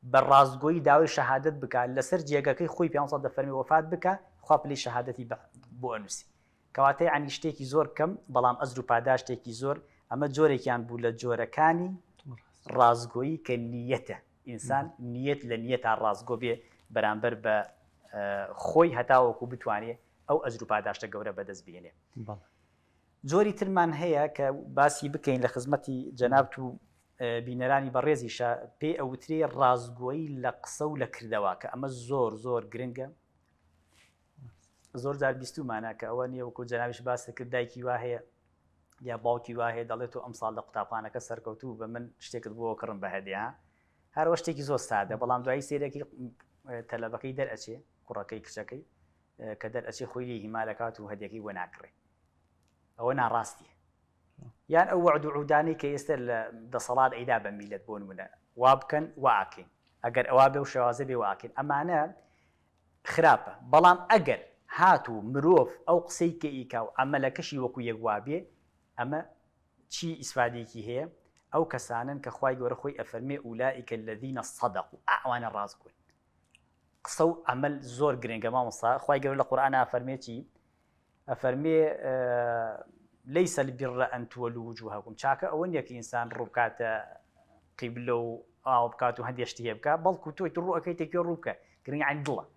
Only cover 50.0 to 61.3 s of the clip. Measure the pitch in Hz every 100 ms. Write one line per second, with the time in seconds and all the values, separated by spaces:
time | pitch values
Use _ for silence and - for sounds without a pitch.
50 | 127 123 123 117 104 113 110 104 117 113
51 | 104 104 101 110 104 95 87 - - _
52 | _ _ _ _ _ _ _ _ _ _
53 | 117 135 117 113 110 - - _ _ _
54 | _ _ _ _ - _ _ 160 180 185
55 | 170 151 147 147 147 151 156 156 143 143
56 | 143 143 123 113 110 117 113 123 - 123
57 | 131 123 123 117 101 101 101 101 - 104
58 | 98 95 95 _ _ - 127 165 - 151
59 | 156 - 131 107 95 - 92 _ _ _
60 | 120 120 - 127 135 139 139 131 120 120
61 | 135 127 101